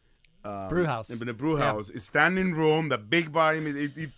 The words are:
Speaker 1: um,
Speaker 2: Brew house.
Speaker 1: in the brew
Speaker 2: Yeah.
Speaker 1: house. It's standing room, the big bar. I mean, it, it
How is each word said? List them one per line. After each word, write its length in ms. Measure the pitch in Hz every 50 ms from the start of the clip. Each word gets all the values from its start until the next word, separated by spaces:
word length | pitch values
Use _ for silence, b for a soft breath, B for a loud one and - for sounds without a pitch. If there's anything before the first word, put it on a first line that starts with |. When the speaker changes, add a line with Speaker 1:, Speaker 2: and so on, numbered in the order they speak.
| b b b b _ _ _ _ -
Speaker 1:
um, 240 | 104 101 98 98 95
Speaker 2:
Brew 160 | 151 175 175
house. 240 | 151 127 113 107 -
Speaker 1:
in 160 | 123 113 117 123
the 60 | 117
brew 240 | 107 139 160 156 143
Speaker 2:
Yeah. 80 | 127 113 107
Speaker 1:
house. 160 | 107 101 98
It's 160 | - 120 -
standing 480 | - - 147 151 170 185 190 185 185 165
room, 340 | 156 160 156 156 160 160 147
the 100 | 127 113
big 340 | 107 104 165 175 165 156
bar. 200 | 147 165 160 156
I 80 | 156 160
mean, 160 | 156 151 143
it, 220 | 143 147 143 135 151
it 120 | 160 139 -